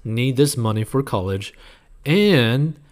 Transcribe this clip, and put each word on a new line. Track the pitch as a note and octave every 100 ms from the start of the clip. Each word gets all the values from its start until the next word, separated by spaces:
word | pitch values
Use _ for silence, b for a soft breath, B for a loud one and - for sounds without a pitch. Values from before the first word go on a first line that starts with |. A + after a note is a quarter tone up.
need | A2 A2+ B2+ B2+
this | D3 -
money | A2 G#2+
for | G#2+ C3
college, | C3+ G#2+ F#2 G2 G2+ - b b b b C#3
and | F3+ G#3 D#3 A2+ B2+ D#3 D#3 b